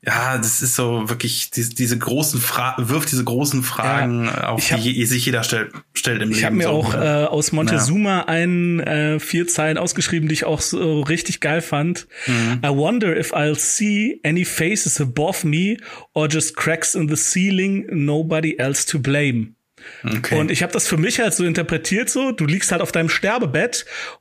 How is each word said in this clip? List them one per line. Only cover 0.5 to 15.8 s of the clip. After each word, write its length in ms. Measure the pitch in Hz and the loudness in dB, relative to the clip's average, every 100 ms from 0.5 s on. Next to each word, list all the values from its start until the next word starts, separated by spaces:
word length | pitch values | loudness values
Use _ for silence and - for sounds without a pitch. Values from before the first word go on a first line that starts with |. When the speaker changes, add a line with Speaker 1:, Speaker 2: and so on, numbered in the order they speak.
| - | 0
Speaker 1:
ist 140 | 131 - | 0 0
so 320 | 123 117 107 | 0 0 -2
wirklich, 420 | 117 120 - - | -2 -2 -2 -4
die, 160 | - 117 117 | -4 -4 -2
diese 220 | 123 120 | 0 0
großen 420 | - 127 151 127 | 0 0 0 0
Fra-, 360 | 120 - 123 - | -2 0 -2 -2
wirft 340 | 120 147 151 | 0 0 0
diese 140 | 131 117 | -2 0
großen 380 | 120 143 131 | 0 0 0
Fragen 600 | 123 - 113 117 123 120 117 | -2 -2 0 0 0 0 -2
Speaker 2:
Ja. 200 | - - | -2 -2
Speaker 1:
auf, 160 | 120 | -2
Speaker 2:
Ich 80 | - | 0
hab 100 | 113 | 0
Speaker 1:
die 100 | 120 | 0
je, 100 | 127 | 0
sich 220 | 120 127 120 | 0 2 2
jeder 180 | 123 | 0
stellt, 300 | 113 117 110 - - | 0 -2 -2 -8 -10
stellt 280 | - - 113 | -4 0 0
im 100 | 107 | 0
Speaker 2:
Ich 60 | 110 | 0
Speaker 1:
Leben 80 | - | 2
Speaker 2:
hab 60 | |
mir 100 | - | 2
Speaker 1:
so, 60 | 165 | 2
Speaker 2:
auch, 240 | 151 - - | 2 2 2
Speaker 1:
ne? 280 | 156 147 | 2 2
Speaker 2:
äh, 20 | 147 | 2
aus 260 | 151 147 | 2 0
Montezuma 680 | 156 127 113 110 180 208 185 | 2 2 2 2 2 2 0
Speaker 1:
Ja. 60 | - | 0
Speaker 2:
einen, 540 | 165 175 175 175 170 | 0 2 2 2 0
äh, 400 | - 151 151 151 | 0 0 2 0
vier 260 | - 170 175 | 0 -2 0
Zeilen 280 | - 156 156 | 0 0 0
ausgeschrieben, 520 | 170 - - 170 156 | -2 -2 0 0 0
die 40 | |
ich 120 | 151 - | 0 0
auch 160 | 151 | -2
so 400 | - - 175 151 | -2 0 0 0
richtig 400 | 147 170 - - | 0 -2 -2 -4
geil 180 | 151 160 | 0 -2
fand. 460 | 165 143 160 175 - - - | 0 0 0 -2 -8 -10 -2
Speaker 1:
Mhm. 340 | 120 113 123 143 | 0 2 0 0
Speaker 2:
"I 40 | |
wonder 480 | 139 156 240 208 160 | 2 2 2 0 0
if 160 | - | -2
I'll 260 | - 147 147 | 0 0 0
see 640 | - - 208 208 220 - | -2 0 2 2 0 -2
any 220 | 147 170 175 | 0 0 0
faces 560 | - 165 214 - - | 0 0 0 0 0
above 440 | 139 120 156 190 165 | 0 0 0 0 0
me 300 | 151 190 233 | 0 0 -2